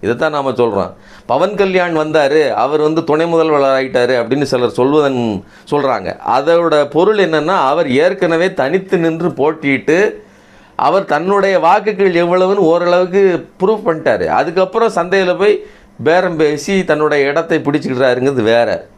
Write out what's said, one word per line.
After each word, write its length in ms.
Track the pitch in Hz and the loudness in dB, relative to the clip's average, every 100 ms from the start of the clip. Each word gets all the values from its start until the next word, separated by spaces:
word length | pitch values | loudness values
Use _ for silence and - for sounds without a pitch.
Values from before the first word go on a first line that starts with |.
இதைத்தான் 300 | 95 123 160 | -4 -2 -2
நாம 200 | 151 135 | -2 -4
சொல்றோம். 420 | 120 120 98 87 - - - - | 0 0 0 -4 -10 -20 -20 -4
பவன் 300 | 127 185 208 | -2 -2 0
கல்யாண் 420 | 196 185 175 160 | 0 0 0 -2
வந்தாரு, 520 | 156 156 143 151 143 | 0 0 2 2 0
அவர் 320 | 107 127 151 | 0 0 0
வந்து 220 | 151 160 | 0 0
துணை 240 | 160 151 170 | 0 -2 0
முதல்வர் 560 | 165 160 147 139 135 | 0 2 2 2 0
ஆயிட்டாரு 400 | 131 127 123 127 | 0 0 0 0
அப்படின்னு 180 | 113 143 | 0 -2
சிலர் 280 | 139 127 120 | 0 0 -2
சொல்வதன், 760 | 107 131 151 143 127 120 101 - - - | 0 2 2 2 0 -2 -4 -8 -20 -6
சொல்றாங்க. 460 | 147 135 113 90 - - | -2 0 -2 -4 -8 -2
அதோட 600 | 120 143 170 170 151 139 | 0 2 2 2 0 0
பொருள் 280 | 151 175 220 | 2 2 2
என்னன்னா, 400 | 180 156 151 190 | 2 0 0 0
அவர் 320 | 135 156 156 | 0 0 0
ஏற்கனவே 640 | 127 170 190 175 165 180 | 2 2 0 -2 0 -2
தனித்து 440 | 175 131 185 190 185 | -2 -2 -2 -2 -2
நின்று 320 | 165 160 160 | -2 -2 -6
போட்டியிட்டு 840 | 127 139 160 143 135 - 160 214 - - - - - - - | -2 -2 -2 -2 -2 0 0 0 -4 -18 -20 -20 -20 -18 -2
அவர் 300 | 139 180 190 | 0 0 0
தன்னுடைய 540 | 151 175 202 196 185 | -4 0 0 2 2
வாக்குகள் 540 | 160 202 202 196 196 | 2 2 0 0 0
எவ்வளவுன்னு 420 | 170 170 180 185 202 | 2 0 2 2 2
ஓரளவுக்கு 920 | 170 170 175 175 180 185 190 170 - - | 2 2 2 2 2 2 2 0 -6 -4
ப்ரூவ் 200 | 190 220 180 | -2 0 -2
பண்ணிட்டாரு. 400 | 160 151 107 80 | -2 0 0 0
அதுக்கப்புறம் 680 | 90 147 175 185 220 226 196 | 0 0 0 -2 0 0 0
சந்தையில 420 | 175 196 180 175 | -2 0 0 0
போய் 280 | 202 208 - - - - | 2 0 -4 -20 -20 -6
பேரம் 340 | 120 170 185 165 | 0 2 0 0
பேசி 460 | 151 147 147 196 | 0 0 -2 -2
தன்னுடைய 420 | 180 151 151 147 139 | 0 0 2 2 0
இடத்தை 340 | 147 165 160 | 0 0 -2
பிடிச்சுக்கிட்டாருங்கிறது 840 | 147 147 135 127 131 123 131 135 | 0 -2 -2 0 0 2 0 0
வேற. 440 | 110 117 113 87 - | 2 2 2 -2 -8